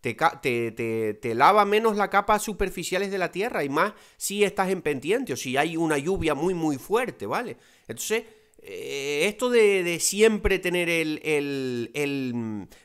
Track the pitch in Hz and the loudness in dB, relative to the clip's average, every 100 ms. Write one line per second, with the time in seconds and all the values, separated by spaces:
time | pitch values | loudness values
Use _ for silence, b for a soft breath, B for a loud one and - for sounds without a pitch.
0 | 127 110 160 117 139 120 117 110 117 113 | -6 0 0 0 -2 -2 -2 -4 -4 -2
1 | 110 104 120 113 147 208 202 208 226 208 | -2 -4 -4 4 6 6 4 2 2 0
2 | 196 196 202 214 - 196 202 180 165 185 | 0 0 2 0 0 -4 -4 -4 -4 -2
3 | 196 196 170 175 214 202 147 139 190 208 | -2 -2 -4 -4 -4 -2 -2 2 0 -2
4 | B B - 202 202 190 185 190 151 139 | B B -6 0 0 2 -2 0 -2 -4
5 | 127 226 262 123 139 127 160 160 165 147 | 0 -2 -2 -6 -2 0 0 0 0 0
6 | 143 190 160 143 170 180 156 139 - 208 | 0 -2 0 0 0 0 -2 -2 -2 -2
7 | 247 139 101 156 233 131 b b b 120 | -2 -6 -6 -6 -6 -14 b b b -10
8 | - 220 226 B B _ - 92 139 139 | -4 -4 -4 B B _ -16 -12 -8 -6
9 | 139 147 180 208 247 240 214 196 175 170 | -4 0 0 0 2 6 6 6 2 0
10 | - 196 220 214 - 190 185 175 170 170 | -2 4 4 4 2 0 0 0 2 2
11 | 156 151 - 151 143 139 131 123 117 143 | 0 -2 0 0 0 -2 -2 -4 -4 -4
12 | 143 139 131 120 113 107 92 B | -4 -2 -4 -4 -4 -6 -10 B